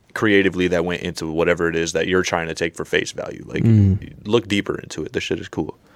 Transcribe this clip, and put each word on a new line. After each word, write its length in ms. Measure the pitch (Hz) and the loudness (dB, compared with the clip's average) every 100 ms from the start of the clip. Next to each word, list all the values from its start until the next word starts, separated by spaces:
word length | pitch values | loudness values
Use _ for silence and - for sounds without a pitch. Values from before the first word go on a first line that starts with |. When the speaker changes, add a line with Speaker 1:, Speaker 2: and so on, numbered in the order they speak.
| _ | _
Speaker 1:
creatively 520 | - 113 101 95 87 90 | -2 4 4 4 2 0
that 160 | 87 | 2
went 180 | 87 87 | 0 -4
into 280 | 87 82 82 | -6 -8 -6
whatever 380 | 80 85 85 85 | 0 2 2 0
it 80 | 82 | 0
is 160 | 85 | -2
that 140 | 82 87 | -2 0
you're 140 | 92 | 0
trying 260 | 90 90 82 | 2 -2 -2
to 60 | |
take 200 | 80 85 | -4 -4
for 100 | - | -4
face 280 | 80 82 - | -4 -2 -2
value. 320 | - - - - | -8 -10 -12 -8
Like, 160 | - | 0
Speaker 2:
Mm. 640 | 113 110 98 95 - - 104 | 4 6 6 4 -2 -14 0
Speaker 1:
look 220 | 113 101 | 0 2
deeper 280 | 101 98 - | 0 0 -6
into 260 | - - | -8 -10
it. 80 | 76 | -6
This 100 | - | -6
shit 140 | - 87 | -4 -6
is 80 | 92 | -6
cool. 280 | - 76 - _ | -6 -6 -8 _